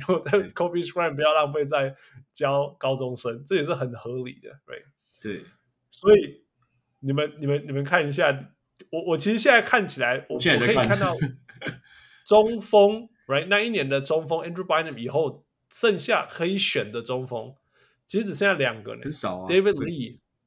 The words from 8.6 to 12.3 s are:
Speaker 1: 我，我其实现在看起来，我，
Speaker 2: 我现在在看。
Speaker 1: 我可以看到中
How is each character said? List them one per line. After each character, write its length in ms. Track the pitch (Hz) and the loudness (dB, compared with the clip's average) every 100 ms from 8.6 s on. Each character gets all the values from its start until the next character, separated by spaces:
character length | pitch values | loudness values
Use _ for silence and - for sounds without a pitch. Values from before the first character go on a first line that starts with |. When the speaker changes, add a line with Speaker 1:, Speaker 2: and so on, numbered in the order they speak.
| _ _ - | _ _ -10
Speaker 1:
我， 120 | 160 170 | -8 -2
我 100 | 160 | -2
其 160 | 175 | 0
实 60 | 226 | 2
现 120 | 285 | 4
在 120 | 233 | 4
看 260 | - 247 180 | 4 0 0
起 120 | 135 | -2
来， 260 | 123 131 - | -2 -2 -4
我， 60 | |
Speaker 2:
我 60 | 135 | -2
现 120 | 170 | 2
在 140 | 139 123 | 4 4
在 80 | |
看。 20 | 131 | 2
Speaker 1:
我 40 | |
可 40 | 131 | 2
以 20 | |
看 100 | 202 | 2
到 140 | 190 165 143 - - - - - _ - - _ | 0 0 -4 -6 -18 -14 -12 -12 _ -20 -20 _
中 340 | - | 4